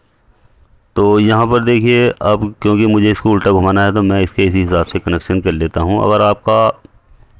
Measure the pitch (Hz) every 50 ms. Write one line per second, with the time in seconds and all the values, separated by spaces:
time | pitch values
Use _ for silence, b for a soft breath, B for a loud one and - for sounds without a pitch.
0 | _ _ _ _ _ _ _ _ _ _ _ _ _ _ _ _ _ _ - 107
1 | 101 101 104 107 107 107 110 110 117 113 120 120 113 117 120 117 110 120 120 120
2 | 123 120 - - - 101 107 104 107 104 107 - - 104 107 104 113 110 107 104
3 | 104 107 104 - - 110 104 98 - 104 98 95 90 95 95 98 101 101 101 107
4 | 101 95 98 98 95 - - - 98 92 87 95 90 87 87 87 82 - - 92
5 | - - 85 82 - - 92 92 90 95 80 80 82 78 - 85 82 87 101 107
6 | 107 104 104 104 104 101 104 - - 110 110 110 110 110 - - _ - _ _
7 | _ _ - _ - _ -